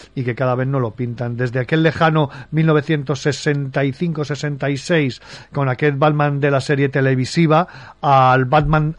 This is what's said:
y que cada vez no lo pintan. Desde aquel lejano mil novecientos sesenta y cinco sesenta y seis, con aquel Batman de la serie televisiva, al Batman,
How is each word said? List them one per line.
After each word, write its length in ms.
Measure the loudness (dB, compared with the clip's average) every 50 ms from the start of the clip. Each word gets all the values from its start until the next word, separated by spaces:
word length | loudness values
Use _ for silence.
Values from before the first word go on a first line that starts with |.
| -20 -12 -8
y 100 | -6 -6
que 120 | -4 -4
cada 180 | -2 -2 -2 0
vez 140 | -2 -2
no 120 | -2 -2 -2
lo 120 | -2 -4
pintan. 440 | -4 -6 -8 -6 -6 -6 -6 -6 -4
Desde 240 | -4 -4 -2 -2 -4
aquel 220 | -2 -2 0 0
lejano 480 | 2 0 2 2 2 2 2 2 0 -2 -4 -10 -12 -6
mil 160 | -2 0 2
novecientos 540 | 4 2 2 2 0 -2 -2 -2 -4 -4 -2
sesenta 600 | -2 -4 -4 -2 -2 -2 -2 -2 -4 -4 -4 -2 -2
y 80 | -2
cinco 320 | -2 -4 -4 -4 -4 -4 -6
sesenta 460 | -6 -6 -6 -6 -6 -6 -4 -4 -4
y 80 | -4
seis, 440 | -4 -2 0 0 2 0 0 -4 -6 -12 -20 -20 -20 -16 -8
con 160 | -4 -2 -2
aquel 260 | -2 0 0 0 0 2
Batman 460 | 2 2 2 2 2 0 0 0 0
de 120 | 0 2
la 100 | 0 0
serie 280 | 0 0 0 0 0 0
televisiva, 1040 | 0 2 2 2 2 0 -2 -2 0 2 4 4 4 2 2 0 -6 -18 -20 -20 -10 _
al 440 | 2 4 4 6 6 6 4 4 2
Batman, 480 | 2 2 2 2 2 2 0 0 -2 -2